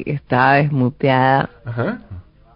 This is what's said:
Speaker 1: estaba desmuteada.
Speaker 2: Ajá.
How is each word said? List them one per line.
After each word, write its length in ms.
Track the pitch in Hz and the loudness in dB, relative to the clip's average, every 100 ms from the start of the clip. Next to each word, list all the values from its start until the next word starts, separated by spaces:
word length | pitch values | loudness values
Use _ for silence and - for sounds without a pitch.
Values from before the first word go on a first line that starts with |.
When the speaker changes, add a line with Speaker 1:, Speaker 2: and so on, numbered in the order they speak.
| - | -6
Speaker 1:
estaba 480 | 143 - 127 131 | -8 -2 2 4
desmuteada. 960 | 139 147 143 123 - 139 131 131 135 - - 120 | 4 2 0 -2 -2 0 2 2 2 -2 -8 -10
Speaker 2:
Ajá. 340 | 117 147 233 - 90 - _ _ | -6 -6 -8 -14 -20 -20 _ _